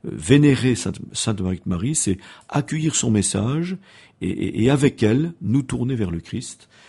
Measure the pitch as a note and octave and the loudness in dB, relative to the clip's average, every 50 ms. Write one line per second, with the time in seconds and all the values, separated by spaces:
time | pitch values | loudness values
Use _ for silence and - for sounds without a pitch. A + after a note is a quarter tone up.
0 | - - - A1+ D#2 - C#3 C#3+ D3 C#3+ C3 G#2+ A#2 B2+ A#2 - - A2+ - - | -12 -12 -10 -4 2 4 6 6 6 6 4 4 2 2 0 0 -2 -6 -6 -8
1 | - - - - - A#2 G#2 F#2 F#2 F#2 F#2 E2 - F2+ F#2 E2+ G#2 C#3+ D#3 - | -10 -10 -8 -6 -4 -2 -2 -2 -2 -2 -2 -4 -4 -4 -4 -2 -2 -2 -2 -2
2 | - G2 F2+ - - - - - - - - D3 - - D#3 D#3+ D#3+ D#3 - - | 0 0 -2 -2 -6 -16 -20 -20 -10 -4 -4 -4 -2 -2 -2 -2 -2 -2 0 0
3 | - A#2+ G#2+ G2+ F#2 - - G2 G2+ B2+ C#3+ D#3+ F3 F#3 F#3+ F#3+ - - - - | 0 2 2 2 2 2 0 -2 0 0 -2 -2 -2 -4 -6 -10 -12 -16 -20 -20
4 | - - _ - - F#2 - - F#2 F#2+ - - A2+ C3 D3 B2+ D3 C3+ - - | -20 -20 _ -8 -6 -4 -4 -4 -4 -4 0 0 2 2 4 4 2 2 2 2
5 | A2+ G#2 A#2 C#3 E3 E3+ E3 - - G#2 A#2+ C#3 B2+ - B2+ B2 A#2+ C3 C3 A2+ | 2 4 4 2 0 -2 -4 -6 -2 0 0 0 0 -2 -4 -4 -2 -2 -2 -2
6 | G2+ F2 E2+ E2 - - A2 A#2 - - - - _ _ _ - - | -2 -2 -4 -6 -6 -8 -8 -8 -8 -10 -14 -18 _ _ _ -20 -20